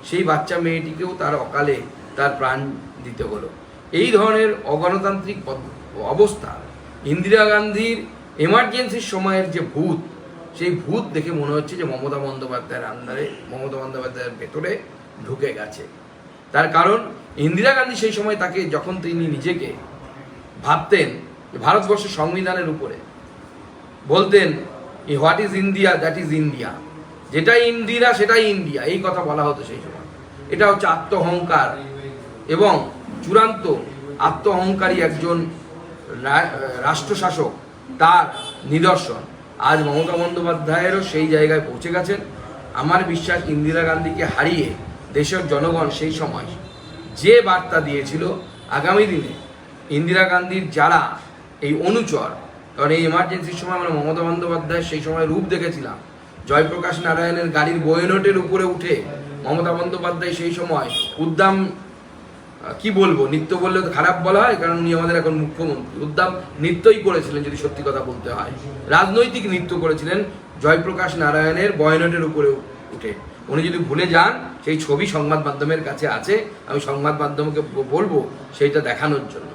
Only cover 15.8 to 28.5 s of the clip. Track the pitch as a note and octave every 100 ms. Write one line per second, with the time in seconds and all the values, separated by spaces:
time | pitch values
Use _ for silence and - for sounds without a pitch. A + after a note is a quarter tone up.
15.8 | - - - - - - - C#3+ D#3 D#3+
16.8 | F#3+ A3+ A3+ - - - D3+ E3+ B3 C4+
17.8 | C4 A3+ A3 G#3 G#3 G#3 F3+ F#3 D#3+ D3+
18.8 | F#3 F#3 E3+ E3+ E3 C#3 D#3 E3+ - -
19.8 | - - - - - - - - C#3 D#3
20.8 | - F#3+ C#3+ - - - - B2+ A#2 G3+
21.8 | F#3+ G#3 G3 - D#3 F3+ F#3 F3+ E3 D3+
22.8 | C#3 - - - - - - - - -
23.8 | - - - E3+ G3 G3+ F3+ D3+ - -
24.8 | - - - C#3+ D#3 G#3 G#3 F#3+ G3 F#3+
25.8 | F#3+ E3 D#3+ E3+ D#3 D#3 D3+ B2+ A2+ -
26.8 | - - - - - D3 E3+ A#3 A#3+ A#3
27.8 | G#3+ A#3 A#3+ F#3 G#3 A3+ G#3+